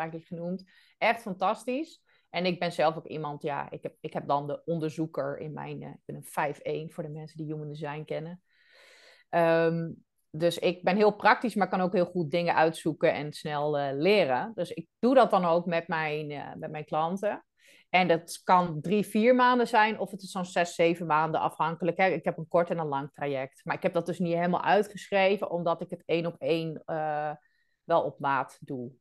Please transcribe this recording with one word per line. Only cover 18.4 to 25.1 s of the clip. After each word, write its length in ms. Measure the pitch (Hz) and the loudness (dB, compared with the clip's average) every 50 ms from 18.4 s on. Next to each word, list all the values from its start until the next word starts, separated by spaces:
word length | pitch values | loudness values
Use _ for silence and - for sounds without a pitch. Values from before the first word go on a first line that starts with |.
| - | 2
kan 360 | - 185 180 175 175 156 151 | 4 6 6 6 2 -2 -6
drie, 260 | - 170 208 208 190 | -4 0 0 0 0
vier 280 | - - 214 214 247 254 | 0 0 2 6 6 6
maanden 340 | 247 247 247 254 247 233 233 | 6 6 4 4 4 2 4
zijn, 300 | 247 220 214 220 214 - | 4 4 4 4 2 -4
of 120 | 196 190 | -6 -8
het 120 | 208 196 196 | -8 -14 -14
is 80 | - | -10
zo'n 140 | - 185 180 | -8 -6 -6
zes, 300 | 180 - 185 170 - - | -2 0 0 0 0 2
zeven 320 | - 170 170 170 170 175 | 2 2 2 4 0 0
maanden 340 | 160 151 156 160 160 156 - | 0 2 2 2 2 0 0
afhankelijk. 560 | - 160 - - 160 160 170 160 185 165 165 | 0 -2 -2 0 -2 -2 -2 -2 -2 -2 2
Hè? 100 | - 190 | 2 2
Ik 180 | 190 156 165 - | 2 2 0 -2
heb 140 | 180 170 - | -4 -4 -4
een 100 | 160 - | -8 0
kort 220 | - 170 175 175 | 2 2 2 2
en 80 | 185 170 | -2 -4
een 80 | 160 | -4
lang 240 | 151 139 139 143 147 _ | -4 -4 -4 -6 -6 _
traject. 520 | - 147 143 139 131 135 135 _ - - | -6 -6 -4 -4 -4 -6 -8 _ -14 -8
Maar 100 | 170 143 | -6 -6
ik 60 | - - | -2 -2
heb 100 | 180 - | 0 0
dat 140 | 170 165 | 0 -2
dus 120 | 175 160 - | -2 -4 -2
niet 160 | 180 170 170 | -2 0 0
helemaal 280 | 165 175 180 180 - - | 0 2 2 0 0 2
uitgeschreven, 880 | 151 180 208 208 208 - - - - | 4 4 4 4 0 -4 -16 -10 -2